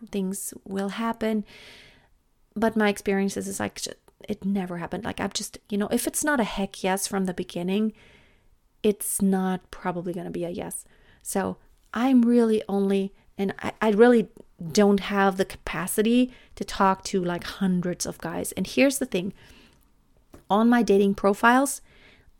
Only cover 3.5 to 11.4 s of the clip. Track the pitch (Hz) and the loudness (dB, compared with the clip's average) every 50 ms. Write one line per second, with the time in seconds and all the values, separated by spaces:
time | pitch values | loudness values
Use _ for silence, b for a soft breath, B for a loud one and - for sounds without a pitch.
3.5 | 196 - 208 202 - - - - - - _ _ _ _ - - 208 - - 190 | -6 -6 -6 -8 -8 -8 -10 -10 -12 -14 _ _ _ _ -10 -10 -10 -6 -4 -2
4.5 | 196 202 180 185 175 170 170 160 - - 226 - - - 185 196 - - 208 - | -2 -2 -4 -4 -6 -8 -8 -8 -8 -8 -6 -8 -6 -6 -6 -6 -6 -8 -10 -10
5.5 | - - - _ 208 202 202 - - 247 - 311 - - - 302 294 247 214 - | -12 -18 -12 _ -4 -4 -2 0 0 -2 -2 -2 -4 -2 -2 0 2 2 0 0
6.5 | - - 196 190 - - - 185 185 196 - - 202 196 190 190 185 - 180 - | -2 -4 -4 -6 -6 -4 -2 -2 -2 -2 -2 -4 -2 -2 -2 -2 -4 -6 -8 -8
7.5 | - 175 175 180 190 208 220 220 208 b b b b b b b b b b b | -8 -6 -4 -2 0 0 0 -2 -4 b b b b b b b b b b b
8.5 | b _ _ _ _ _ - 214 202 - - - - - 196 190 190 185 190 190 | b _ _ _ _ _ 0 0 0 0 -4 -6 -2 0 2 2 2 2 0 -2
9.5 | 185 185 - _ - - - 185 180 175 175 190 170 180 175 175 - 175 170 170 | -2 -4 -6 _ -18 -8 -6 -6 -4 -4 -6 -6 -6 -8 -8 -8 -6 -6 -6 -6
10.5 | 180 - - 175 - - - b b b b b b b b - - 202 | -6 -8 -10 -10 -12 -14 -16 b b b b b b b b -6 -4 -2